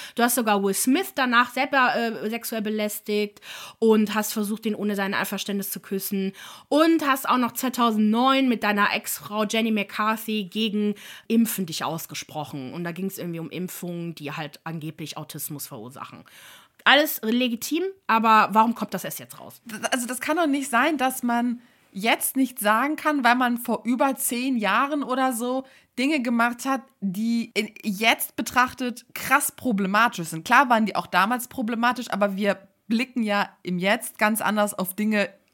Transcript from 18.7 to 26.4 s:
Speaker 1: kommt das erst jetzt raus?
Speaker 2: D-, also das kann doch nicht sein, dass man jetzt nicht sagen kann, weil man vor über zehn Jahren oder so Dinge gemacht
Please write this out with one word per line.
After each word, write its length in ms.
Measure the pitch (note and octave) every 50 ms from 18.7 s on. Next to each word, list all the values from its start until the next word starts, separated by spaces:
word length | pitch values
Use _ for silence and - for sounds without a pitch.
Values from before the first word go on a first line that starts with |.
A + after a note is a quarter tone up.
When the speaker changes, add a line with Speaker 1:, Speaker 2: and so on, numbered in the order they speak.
| A3+
Speaker 1:
kommt 180 | - G#3 -
das 120 | G3+ F3+ -
erst 160 | D3+ - -
jetzt 180 | B2 - - -
raus? 240 | - - - - _
Speaker 2:
D-, 100 | A#3+ G#3+ - - -
also 160 | B3+ B3 B3 A3
das 120 | B3+ -
kann 160 | - D4 D#4
doch 120 | F4 E4 C#4+
nicht 200 | C4+ C#4+ C4 -
sein, 300 | A#3+ A#3 C4+ E4 D#4 B3+
dass 240 | B3+ C4 B3+ -
man 380 | B3+ A#3+ A#3 A#3+ A#3+ B3 A#3 A#3+ _ _ _ _ _ _
jetzt 420 | - F#3+ G3 A#3 D#4 - - - -
nicht 220 | C4 C4 A#3+ - -
sagen 380 | G3+ G#3 A3 A3+ C4 D4 D#4
kann, 260 | - - D4+ D4+ C#4
weil 140 | A#3+ A#3 B3
man 200 | B3+ B3+ A#3+ A#3+ A#3
vor 240 | - A#3+ A3 - -
über 320 | A#3 B3+ A#3 C#4+ C4+ C4
zehn 400 | - - - B3 A#3+ B3+ C#4 B3+
Jahren 480 | A3+ G#3 F#3+ G3+ A#3 C4+ C#4 D4+ C#4+ A#3+
oder 280 | A#3 B3+ C4+ C4 C4
so 320 | A#3+ A3 B3 B3 B3+ C4 C4 - _ _ _ _ -
Dinge 260 | A#3+ B3+ C#4+ D#4+ C#4+
gemacht 420 | A#3 B3+ A#3+ A#3